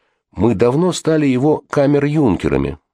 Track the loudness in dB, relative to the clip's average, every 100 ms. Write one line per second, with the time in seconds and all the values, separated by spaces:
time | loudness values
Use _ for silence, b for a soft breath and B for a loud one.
0 | _ _ _ -2 0 2 0 0 -2 -2
1 | -2 0 0 0 0 -2 -2 -2 2 2
2 | 0 0 2 0 0 -2 -2 -8 _